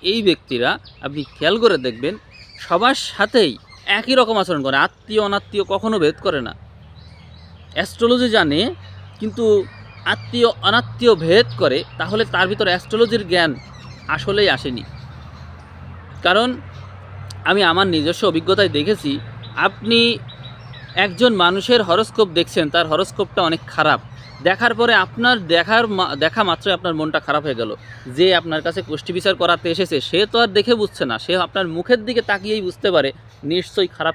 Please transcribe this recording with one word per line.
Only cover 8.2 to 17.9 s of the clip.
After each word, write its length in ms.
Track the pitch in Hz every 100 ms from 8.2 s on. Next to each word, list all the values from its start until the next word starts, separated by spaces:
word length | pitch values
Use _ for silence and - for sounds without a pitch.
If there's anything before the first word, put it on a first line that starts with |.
| 247
জানে 320 | 214 160 147 226 359 - - - -
কিন্তু 420 | 214 208 226 208 185 - - -
আত্মীয় 420 | - 202 - 240 233
অনাত্মীয় 680 | - 180 220 240 - 240
ভেদ 320 | 196 160 185 160 -
করে, 260 | 165 131 160 -
তাহলে 260 | 165 214
তার 240 | 220 180 185
ভিতর 180 | 202 196
অ্যাস্ট্রোলজির 640 | 180 - 220 233 226 185
জ্ঞান 260 | 175 165 123 - - - - -
আসলেই 400 | 156 196 202 196
আসেনি। 320 | 131 143 120 110 - - - - - - - - - - - - -
কারণ 380 | 175 190 247 247 - - - - - - - -
আমি 180 | - 190
আমার 240 | 185 165
নিজস্ব 420 | 196